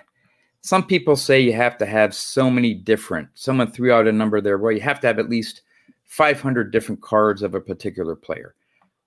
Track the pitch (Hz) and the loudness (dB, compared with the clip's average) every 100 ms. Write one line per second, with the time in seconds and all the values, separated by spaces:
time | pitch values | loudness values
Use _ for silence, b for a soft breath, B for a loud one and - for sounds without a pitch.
0 | _ _ _ _ _ _ - 185 - 180 | _ _ _ _ _ _ -2 -2 0 0
1 | - 139 - 135 123 113 120 - 104 110 | 2 0 4 4 4 2 0 0 -2 2
2 | 107 - - 135 127 127 120 95 92 110 | 2 0 -6 0 2 2 0 -2 0 0
3 | - 82 73 - 131 131 113 - 123 117 | -2 -8 -10 -10 -4 -2 -2 0 2 4
4 | 110 107 110 104 101 98 113 107 139 139 | 4 2 0 0 0 0 0 0 -2 0
5 | 123 110 110 117 113 - _ b b b | 0 0 -2 -4 -4 -12 _ b b b
6 | - - 151 139 135 123 101 113 113 101 | -8 0 0 0 -2 -2 0 -2 -2 -10
7 | - 107 107 98 101 92 98 87 101 92 | 0 2 2 0 -4 -6 -8 -10 -10 -8
8 | 82 78 - 80 - _ _ _ _ _ | -8 -8 -10 -12 -12 _ _ _ _ _